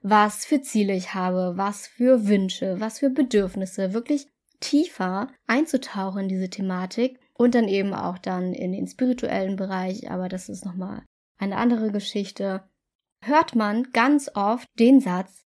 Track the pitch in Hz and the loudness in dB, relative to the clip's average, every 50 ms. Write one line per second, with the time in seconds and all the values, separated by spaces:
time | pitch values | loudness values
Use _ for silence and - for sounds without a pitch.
0 | - 196 214 208 208 208 - - - - 302 277 277 - - 220 202 196 196 185 | 2 4 6 6 6 4 2 -6 -2 0 0 0 0 0 0 0 2 2 0 -2
1 | 180 - - 190 185 185 180 185 185 180 175 185 196 202 202 - - - _ - | -4 -6 -6 -2 -2 0 0 0 -2 -2 -2 -2 -4 -4 -4 -6 -14 -18 _ 2
2 | 240 254 262 247 208 202 208 190 190 185 - - - 190 180 185 220 220 - - | 6 6 6 6 6 4 4 4 2 0 -4 -4 -4 -4 -4 -4 -4 -6 -4 0
3 | 285 269 254 294 285 247 - 208 196 196 - 196 190 185 - - 190 185 190 226 | 0 0 2 2 0 2 2 2 2 0 -4 -6 -8 -6 -4 -4 -4 -2 -2 -4
4 | 233 - 294 285 - _ _ _ _ _ _ _ - - - 285 339 359 - - | -2 -2 -2 -2 -2 _ _ _ _ _ _ _ -6 0 2 2 2 0 -4 -6
5 | 185 185 185 196 220 269 - _ _ - 226 262 320 - - 254 262 - - 202 | -4 -4 -2 -4 -6 -8 -10 _ _ 0 2 2 2 2 0 -2 -2 -4 -6 -6
6 | 190 190 185 196 196 190 185 185 190 185 - - 196 190 180 180 185 185 - - | -6 -4 -4 -4 -4 -2 -2 -2 -4 -4 -4 -6 -4 -4 -4 -4 -6 -6 -2 -2
7 | 240 262 262 _ _ _ _ - 240 247 240 240 226 196 196 196 196 202 196 196 | -2 -2 -4 _ _ _ _ 2 2 4 4 4 2 2 0 0 0 -2 -4 -4
8 | - 175 180 180 - 190 185 180 180 185 180 - 180 180 185 202 277 277 - - | -6 -6 -6 -6 -6 -6 -4 -4 -4 -4 -4 -4 -6 -6 -4 -6 -8 -8 -4 -2
9 | 254 254 247 247 - - - 196 190 190 196 190 190 190 190 185 185 185 190 208 | 0 0 0 -2 -2 -4 -2 -2 -2 -2 -2 -4 -4 -4 -4 -4 -4 -4 -6 -6
10 | - - 180 180 185 180 185 185 - - 202 185 - 196 175 185 185 196 - - | -8 -8 -6 -6 -4 -6 -6 -8 -10 -10 -14 -10 -10 -10 -8 -8 -8 -8 -10 -12
11 | - _ _ _ _ _ _ _ 196 202 202 - 233 240 240 220 220 214 202 202 | -14 _ _ _ _ _ _ _ -6 -4 -2 0 2 2 2 2 0 -2 -2 -4
12 | 202 - - 208 196 196 - - 196 196 190 190 _ _ _ _ _ _ _ _ | -6 -4 -6 -6 -6 -6 -6 -6 -4 -4 -4 -6 _ _ _ _ _ _ _ _
13 | _ _ _ _ - 220 285 311 320 320 - 233 214 208 208 226 254 - - 226 | _ _ _ _ -4 2 2 2 2 4 0 0 0 2 0 -2 -4 0 2 2
14 | 233 269 294 285 285 - - 208 196 208 233 247 - _ _ - 226 240 269 269 | 4 4 4 2 2 -2 -4 -2 0 0 0 -2 -6 _ _ 4 6 8 8 8
15 | 269 185 180 180 190 - - - _ | 6 4 -2 -4 -4 -8 -12 -20 _